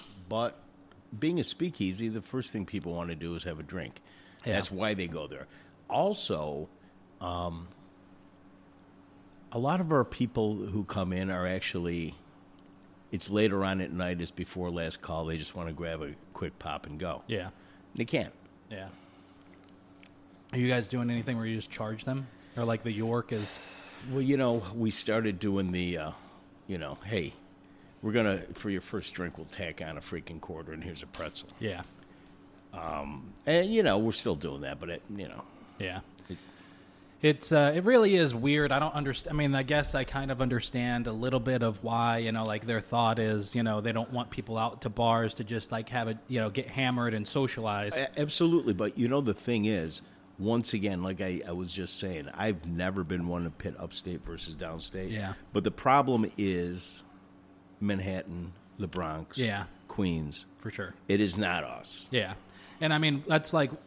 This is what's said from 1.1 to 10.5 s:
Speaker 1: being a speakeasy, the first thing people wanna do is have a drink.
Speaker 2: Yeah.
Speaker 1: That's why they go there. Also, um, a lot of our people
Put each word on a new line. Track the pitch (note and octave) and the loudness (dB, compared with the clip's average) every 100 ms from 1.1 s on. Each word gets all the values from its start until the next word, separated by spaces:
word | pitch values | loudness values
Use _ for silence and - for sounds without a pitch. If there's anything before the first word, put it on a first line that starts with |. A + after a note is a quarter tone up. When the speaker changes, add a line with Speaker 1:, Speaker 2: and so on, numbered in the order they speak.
| G#2+ | -2
Speaker 1:
being | D#3 F3 | 0 2
a | |
speakeasy, | B2 - F3 - F#2+ F#2+ A2+ | 0 -2 -4 0 -2 0 -2
the | A2 | -4
first | - B2+ A#2+ | -4 -4 -4
thing | A2 F#2 | -4 -4
people | G2+ E2+ | -4 -4
wanna | E2+ E2+ D#2+ | -4 -4 -4
do | E2 E2+ | -6 -4
is | |
have | F2+ D#2 | -6 -6
a | |
drink. | D2+ F2+ C#2+ - - - - - - | -8 -8 -8 -12 -20 -20 -20 -10 0
Speaker 2:
Yeah. | |
Speaker 1:
That's | G2+ F#2+ | 0 0
why | F#2+ G#2+ | -2 0
they | G2+ F2 | 0 -2
go | D#2+ D2 | -4 -8
there. | C#2 C#2 - - - - | -10 -14 -18 -20 -20 -2
Also, | B2+ F#3+ G#3 - E2+ D2+ C#2+ D#2+ - - - - - | 2 2 0 -2 -2 -2 -4 -8 -12 -20 -20 -20 -10
um, | F2+ F2 F2 E2 F2 - - - - - - - - - - - - - - - - - - | -6 -2 -4 -6 -10 -16 -20 -20 -20 -20 -20 -20 -20 -20 -20 -20 -20 -20 -20 -20 -20 -20 -8
a | A#2 | -2
lot | C3+ F3+ | 0 0
of | E3 | 4
our | D3 | 4
people | A#2+ - A#2+ - G#2+ | 4 0 0 2 2